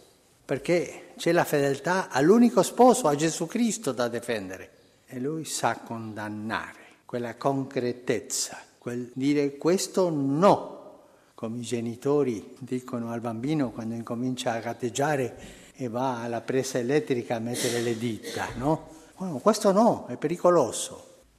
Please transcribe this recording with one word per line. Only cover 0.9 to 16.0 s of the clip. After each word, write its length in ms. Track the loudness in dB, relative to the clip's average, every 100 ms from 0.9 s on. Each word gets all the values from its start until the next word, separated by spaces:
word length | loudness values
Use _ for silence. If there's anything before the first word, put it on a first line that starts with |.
| -10 -18 -4
c'è 120 | 2
la 140 | 2
fedeltà 640 | 4 2 2 0 -2 -2 0
all'unico 540 | 2 6 8 8 6
sposo, 440 | 2 6 8 8 4
a 80 |
Gesù 320 | 2 0 0 -4
Cristo, 460 | 0 0 0 -2
da 160 | 0 -2
difendere. 640 | -2 -4 -4 -4 -12 -16 _ _ _ -14
E 140 | -8
lui 240 | -6 -6
sa 320 | -6 -2 -2 -2
condannare 1040 | -8 -10 -10 -8 -8 -6 -4 -6 -6 -14 -20 -20
quella 320 | -10 -6 -6 -2
concretezza, 1200 | -2 0 -2 -2 -2 -4 -2 -2 -2 -6 -6 -10 -18 _
quel 320 | -10 -8 -8
dire: 460 | -4 0 2 0 0
"Questo 500 | 0 0 0 0 0
no". 920 | 2 0 6 6 6 2 -14 -18 -20 _ _ _
Come 240 | -12 -8 -8
i 60 |
genitori 880 | -4 -4 -4 -4 0 2 2 -2 -8 -14
dicono 500 | -6 -6 -6 -8 -6
al 100 | -6
bambino 520 | -6 -6 -2 0 -2
quando 220 | -4 -8
incomincia 580 | -6 -6 -4 -4 -2 -4
a 80 | -4
gatteggiare 760 | -6 -6 -4 -2 0 0 -2 -6 -18 -20 -20
e 140 | -8 -6
va 340 | -2